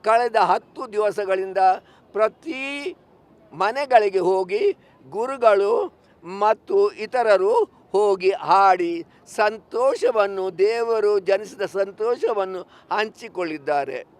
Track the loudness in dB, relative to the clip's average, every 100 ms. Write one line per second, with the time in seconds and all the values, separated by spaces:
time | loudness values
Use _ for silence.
0 | 2 2 2 2 2 0 _ -14 -6 -2
1 | 0 -2 -2 -2 -2 2 2 2 _ _
2 | _ -2 -2 _ -12 -8 -8 -8 -10 -12
3 | _ _ _ _ _ -4 -2 -2 2 2
4 | 4 0 2 0 0 -2 -2 -4 _ _
5 | -12 -8 -6 2 4 4 2 0 -4 _
6 | _ _ -14 -2 0 -2 0 0 0 -2
7 | -6 -2 2 2 4 2 0 _ _ 0
8 | 0 2 0 -2 2 4 6 4 0 -6
9 | -10 _ -12 -2 -2 -2 _ 0 0 0
10 | 0 0 0 -2 -6 0 0 2 -2 0
11 | 2 0 0 -2 -2 -10 -8 -4 -6 -4
12 | -4 -2 -2 -2 -4 -8 -14 -20 _ -4
13 | -4 -8 -12 -6 -6 -6 -2 -2 -2 -8
14 | -12